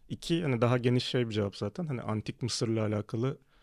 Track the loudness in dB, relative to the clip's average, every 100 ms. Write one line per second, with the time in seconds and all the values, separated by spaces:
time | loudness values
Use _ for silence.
0 | -10 -8 -2 0 2 2 4 4 4 2
1 | 2 0 0 0 -2 -2 -6 -4 -4 -4
2 | -4 -4 -4 -4 -4 -2 0 0 0 0
3 | -2 -2 -2 -4 _ _